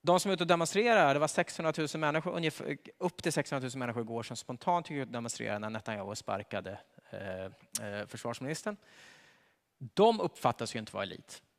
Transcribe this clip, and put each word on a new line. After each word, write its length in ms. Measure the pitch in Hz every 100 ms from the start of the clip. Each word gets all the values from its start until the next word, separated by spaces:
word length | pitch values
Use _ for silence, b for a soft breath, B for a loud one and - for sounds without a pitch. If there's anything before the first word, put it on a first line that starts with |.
De 180 | 151 175
som 120 | 202
är 20 |
ute 100 | 185
och 40 | 170
demonstrerar, 640 | 170 165 196 240 220 147
det 60 | 143
var 80 | 151
sexhundratusen 760 | - 170 - 160 156 151 156
människor, 300 | 151 156 165
ungefär, 460 | 170 160 - - 143 - -
upp 260 | 180 -
till 100 | 170
sexhundratusen 460 | 151 139 139 127 131
människor 220 | 123 117
igår 220 | 113 117
som 140 | 117 117
spontant 520 | - 123 - 175 -
gick 80 | 143
ut 100 | 127
och 60 |
demonstrerade 460 | 120 117 - 110 104
när 100 | 107
Netanyahu 460 | 110 - 107 98 107
sparkade, 640 | - 98 104 104 87 98 - - _
eh, 360 | 98 98 92 95
eh, 640 | - - - 107 104 104
försvarsministern. 720 | 120 120 117 131 156 214 208 B B B B B B B B _ _
De 440 | 123 - 214 220
uppfattas 540 | 175 - 127 - 113 117
ju 40 |
inte 140 | 107
vara 100 | 101
elit. 380 | 98 - - - _